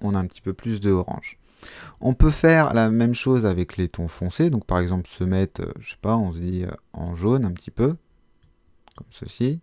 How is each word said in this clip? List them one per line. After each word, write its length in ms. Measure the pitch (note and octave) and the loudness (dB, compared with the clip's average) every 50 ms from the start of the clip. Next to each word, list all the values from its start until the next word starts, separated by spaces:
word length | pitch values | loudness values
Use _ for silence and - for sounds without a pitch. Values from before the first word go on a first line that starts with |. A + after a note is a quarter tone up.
| - | -4
on 120 | G#2 G2+ | -2 -2
a 40 | G2 | -2
un 80 | F2+ | -2
petit 160 | F2 - - - | -4 -6 -10 -8
peu 100 | F#2+ F#2 | -8 -8
plus 280 | - - A#2 A2+ G#2 | -6 -6 -6 -6 -2
de 100 | G2 G2+ | 0 2
orange. 480 | F#2+ F2+ F2+ - - - - - - _ _ _ _ _ - - - - - - - - | 2 2 0 -2 -6 -10 -12 -14 -18 _ _ _ _ _ -20 -20 -20 -20 -20 -20 -10 -4
On 120 | - B2+ B2+ | 0 0 4
peut 180 | - - D#3 | 6 6 6
faire 440 | D3+ - - D#3+ E3 D#3+ D#3 - - | 6 6 6 6 6 6 4 4 4
la 160 | A2+ A2+ A2 | 2 2 4
même 240 | A2 A#2 A#2 A#2 A#2+ | 4 2 2 2 0
chose 320 | A#2 - C3 C3 B2+ A2 | 0 0 0 2 2 2
avec 320 | G#2 F#2 F2 F2+ - - - | 2 0 0 -2 -4 -4 -4
les 100 | F#2 E2+ | -4 -4
tons 200 | - - E2+ E2 | -4 -6 -8 -8
foncés. 420 | - - F2+ F2+ - - D#3+ F3 | -6 -6 -6 -4 -2 0 0 0
Donc 160 | D3 A2 F#2+ | 0 0 -2
par 140 | - F2+ F2+ | -2 0 0
exemple, 280 | F2 F2 F#2 F#2 F2 - | 0 0 0 -2 -4 -6
se 160 | - - F#2 | -6 -4 -2
mettre, 380 | F2+ F#2+ F#2+ G2 - - - F2 | 0 0 0 0 -2 -4 -6 -10
euh, 100 | - - - | -10 -10 -12
je 120 | - - - | -16 -18 -14
sais 40 | - - | -8 -4
pas, 140 | G2+ A2 | 0 0
on 160 | A#2 G#2+ F#2 E2 | 0 0 -2 -4
se 80 | E2 | -6
dit, 240 | F2 F2+ F#2 F2+ F#2 | -6 -4 -4 -4 -4
euh, 60 | F2+ - - _ _ - | -6 -8 -12 _ _ -14
en 220 | - E2 F2 F2 | -10 -8 -8 -6
jaune 320 | E2 F2 G#2+ B2 C3+ B2+ | -2 0 2 2 2 2
un 60 | F#2+ F2 | -2 -4
petit 180 | F2 - - | -6 -12 -10
peu. 260 | - - A2+ C#3 E3 E3 _ _ _ _ _ _ _ _ _ _ _ _ _ _ _ _ _ _ _ | -4 -2 0 0 -2 -4 _ _ _ _ _ _ _ _ _ _ _ _ _ _ _ _ _ _ _
Comme 100 | - - - | -20 -20 -20
ceci. 500 | - - - - - - A#2+ C3 D3+ E3 | -18 -16 -16 -12 -6 -2 -2 -2 -2 -4